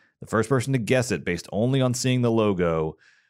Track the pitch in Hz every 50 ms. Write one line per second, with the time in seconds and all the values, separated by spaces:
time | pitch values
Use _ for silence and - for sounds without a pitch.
0 | _ _ _ - - - 104 113 110 - 139 127 117 135 135 123 101 98 127 127
1 | 123 123 95 73 - 90 87 82 - - - 101 117 127 135 135 127 127 120 -
2 | - 131 127 127 120 117 113 113 107 104 98 87 90 85 82 80 78 78 - _
3 | _ _ _ _ _